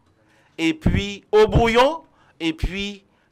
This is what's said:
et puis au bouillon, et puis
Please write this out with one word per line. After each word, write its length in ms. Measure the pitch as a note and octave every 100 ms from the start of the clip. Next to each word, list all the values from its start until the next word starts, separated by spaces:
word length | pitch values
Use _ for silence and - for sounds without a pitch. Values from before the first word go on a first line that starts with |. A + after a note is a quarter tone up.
| _ _ _ _ _ -
et 160 | E3
puis 520 | D#3 - - G3+ G3 -
au 140 | G#3 G#3+
bouillon, 580 | A3 A#3 A3+ C4 E4 - _ _ -
et 140 | E3
puis 500 | D#3+ - F#3 G3+ G3+ _ _ _